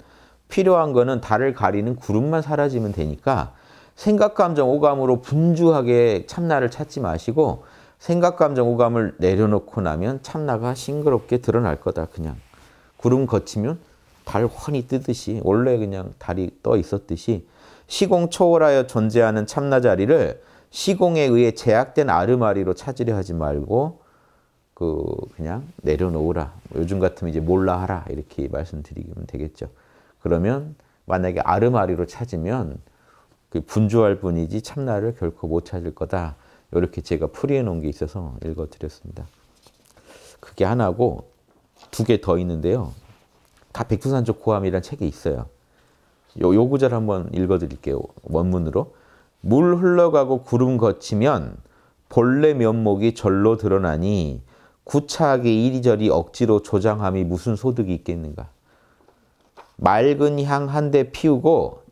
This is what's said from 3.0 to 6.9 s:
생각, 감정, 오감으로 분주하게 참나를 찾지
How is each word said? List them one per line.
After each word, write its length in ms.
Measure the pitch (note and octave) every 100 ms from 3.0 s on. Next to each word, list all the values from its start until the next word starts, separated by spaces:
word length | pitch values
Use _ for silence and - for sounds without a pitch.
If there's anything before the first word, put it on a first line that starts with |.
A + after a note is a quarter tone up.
| D2+ D2 C#3 B2 B1 - _ - - -
생각, 400 | G#3 G#3 G#3 G#3+
감정, 340 | F3+ D3+ B2+
오감으로 520 | D3 D3 C#3 C3 B2
분주하게 1040 | - D3 E3 E3 E3 D3+ A#2+ A#2+ A#2+ G2 -
참나를 440 | - E3+ D3 B2
찾지 300 | - D3+